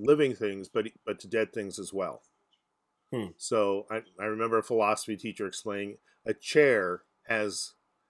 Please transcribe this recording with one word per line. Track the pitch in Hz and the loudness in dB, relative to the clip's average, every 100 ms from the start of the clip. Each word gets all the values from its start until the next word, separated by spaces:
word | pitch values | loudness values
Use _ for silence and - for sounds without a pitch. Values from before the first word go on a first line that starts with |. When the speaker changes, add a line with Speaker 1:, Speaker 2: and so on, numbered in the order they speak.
Speaker 1:
living | 120 151 139 | 4 6 4
things, | 107 107 98 95 | 0 -4 -4 -4
but, | 113 110 _ | -4 -4 _
but | - 98 | -8 -8
to | 98 | -2
dead | 110 107 | -2 -2
things | 113 98 95 | -4 -8 -10
as | 90 | -8
well. | 98 87 60 _ _ _ _ _ _ _ _ - | -6 -6 -8 _ _ _ _ _ _ _ _ -10
Speaker 2:
Hmm. | 123 92 - | -8 -8 -8
Speaker 1:
So | - 113 101 98 - | -2 2 2 0 -2
I, | 110 - - | -8 -8 -8
I | |
remember | 107 107 113 113 | -6 -2 2 2
a | |
philosophy | - 113 104 107 - 101 | 2 2 4 2 -2 -6
teacher | 110 95 95 | -8 -6 -6
explaining, | - 110 101 101 104 _ _ | -6 -6 -6 -6 -10 _ _
"a | 113 | -6
chair | - - 156 143 107 90 90 _ _ - | -6 2 6 6 6 2 -4 _ _ -4
has | 110 104 92 - _ _ _ | -2 -2 -4 -10 _ _ _